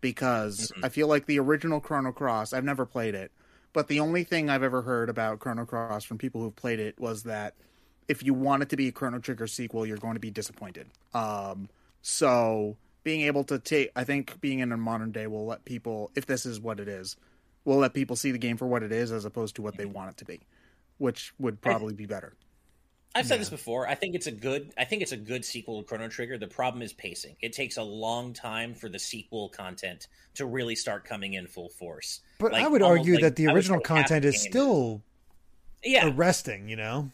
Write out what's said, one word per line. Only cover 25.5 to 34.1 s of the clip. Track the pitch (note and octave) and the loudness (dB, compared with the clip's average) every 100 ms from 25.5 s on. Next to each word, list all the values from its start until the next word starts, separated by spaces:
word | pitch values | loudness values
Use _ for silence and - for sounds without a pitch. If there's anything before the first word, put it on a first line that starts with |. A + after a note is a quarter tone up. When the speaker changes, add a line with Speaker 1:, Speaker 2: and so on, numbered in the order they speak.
| B2 A2 G#2+ | -10 -8 -10
Speaker 2:
to | G#2 | -8
Chrono | A2 A2+ | -8 -8
Trigger. | - A#2+ B2+ | -8 -8 -6
The | G2+ | -10
problem | - B2+ B2 | -2 -2 -2
is | A2+ | -10
pacing. | - G2+ E2+ - D2 | -10 -10 -10 -14 -8
It | A#2 | -8
takes | A#2 C3 B2+ | -4 -6 -6
a | |
long | A2 G#2 A2 A#2 B2 | -8 -4 -2 -2 -4
time | A#2+ A#2+ A2 A#2 | -10 -8 -6 -6
for | - A#2 | -8 -10
the | G2 | -8
sequel | - A#2 G#2 A2+ G2+ | -8 -10 -10 -8 -8
content | - F#2+ F#2 F#2+ F2+ - _ _ | -8 -12 -8 -10 -10 -18 _ _
to | - C3+ | -8 -4
really | B2 A#2+ A2+ | -2 -2 -2
start | - G2+ | -2 -4
coming | - G#2+ G2 | -6 -8 -6
in | F#2+ F2+ | -8 -8
full | - F2 | -12 -14
force. | - F2 D#2 - - _ _ | -12 -12 -12 -10 -12 _ _
Speaker 3:
But | G#3+ | 2
Speaker 2:
Like, | A3+ | 4
Speaker 3:
I | - | 6
would | - | 8
Speaker 2:
almost | F#3+ E3+ | 10 8
Speaker 3:
argue | E3 | 8
Speaker 2:
like, | E3+ | 8
Speaker 3:
that | D#3 C3+ | 8 6
the | D#3 | 6
Speaker 2:
I | |
would | D#3+ | 6
Speaker 3:
original | F#3 F3+ | 6 2
Speaker 2:
say | - | 4
half | D#3+ | 4
Speaker 3:
content | C#3 | 6